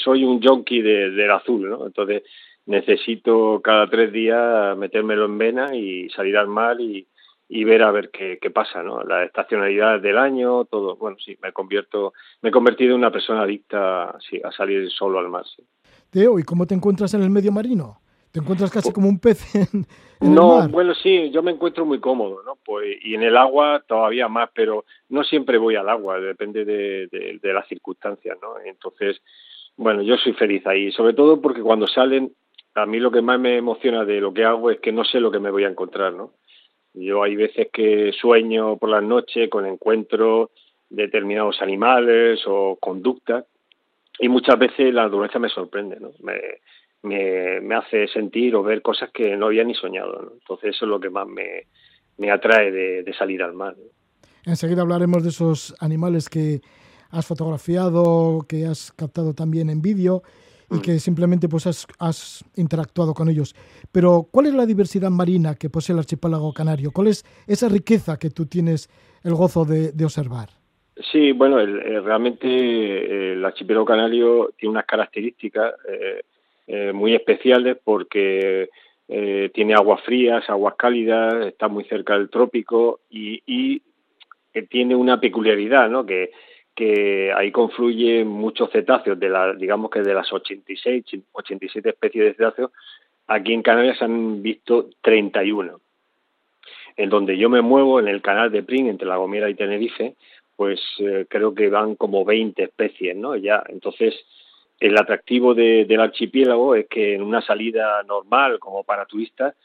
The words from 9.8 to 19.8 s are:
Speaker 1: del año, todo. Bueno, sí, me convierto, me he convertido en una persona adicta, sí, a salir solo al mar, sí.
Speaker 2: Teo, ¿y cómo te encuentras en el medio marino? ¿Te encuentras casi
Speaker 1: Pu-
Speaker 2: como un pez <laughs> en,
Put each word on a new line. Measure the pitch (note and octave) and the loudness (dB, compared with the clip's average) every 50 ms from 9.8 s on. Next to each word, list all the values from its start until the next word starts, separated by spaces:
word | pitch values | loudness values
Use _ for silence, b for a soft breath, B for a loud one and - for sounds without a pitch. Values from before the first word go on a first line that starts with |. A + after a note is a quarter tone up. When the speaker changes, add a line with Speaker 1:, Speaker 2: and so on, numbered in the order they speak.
| G#2+ A2 A2 G2+ | 2 2 2 2
Speaker 1:
del | F#2 G#2 G2+ | 0 0 2
año, | A#2 C3+ C#3 C3+ B2+ B2 B2 B2 B2 A#2 | 2 2 2 0 0 0 0 0 0 -2
todo. | - A2+ G#2 G2 F#2+ F#2 | -2 -4 -4 -4 -4 -6
Bueno, | G2 A2 G#2+ F#2+ - - | -8 -10 -10 -10 -12 -18
sí, | G#2+ G2 - | -20 -18 -14
me | - F#2+ | -14 -10
convierto, | - - F#2+ F#2 G2 G2+ G2+ _ - G#2 G2+ F#2+ b b b b b _ | -8 -10 -6 -4 -4 -4 -4 _ -4 -4 -4 -6 b b b b b _
me | - A2+ | -2 2
he | |
convertido | A2 B2+ A#2 B2 A2 - B2+ B2 B2+ | 4 6 6 6 4 4 4 4 4
en | B2 | 4
una | A#2+ A#2 | 2 0
persona | - - - - A2+ A2 G#2 | 0 -2 -4 -4 -2 -2 -2
adicta, | G2 G#2 G2+ _ - G#2+ G#2 G2 F#2+ F#2 F2+ F2 F2+ F2+ - - | -2 -4 -6 _ -8 -4 -2 -2 -2 -2 -2 -4 -6 -10 -14 -14
sí, | - - - - | -12 -12 -10 -10
a | - | -10
salir | - - G2+ G2 G2 G2 F#2+ F2 | -8 -6 -4 -2 -2 -2 -4 -6
solo | - - G2 G2 F#2+ F#2 | -6 -4 -4 -2 -2 -2
al | F2+ F2+ | -4 -6
mar, | F2 F2 F2 - - | -8 -10 -12 -14 -20
sí. | - _ _ _ _ b b b b b _ | -20 _ _ _ _ b b b b b _
Speaker 2:
Teo, | - F#3 G3+ B3 A3+ F3+ | 2 4 4 4 4 2
¿y | D3+ | 0
cómo | - E3+ F3 F3 | -2 -2 -2 0
te | E3+ G3 | 0 -2
encuentras | F#3 F#3+ G3+ G3 F3+ G#3 F3+ - | 0 0 0 0 0 0 -2 0
en | G#3 | 0
el | F#3+ F#3+ | 2 2
medio | G3+ G3+ F#3+ G#3 | 2 2 2 0
marino? | G3+ G#3 G#3+ B3 B3+ F#3 C#3 G#2+ G#2+ _ _ _ _ _ _ _ | 0 -2 -2 -2 -2 -2 -4 -6 -12 _ _ _ _ _ _ _
¿Te | - E3 | -8 -6
encuentras | D3 D#3 F#3+ F3 G3 F3+ | -4 -4 -2 -2 -2 -2
casi | - A3+ - A#3 | -2 -2 -2 -2
Speaker 1:
Pu- | - | 0
Speaker 2:
como | G#3 G3 G3 | 2 2 2
un | G3+ F3 | 2 2
pez | - A#3 G3+ - - - - | 2 2 2 0 -2 -4 -2
<laughs> | G#3 F#3 - - | 0 0 0 -2
en, | G3+ | -4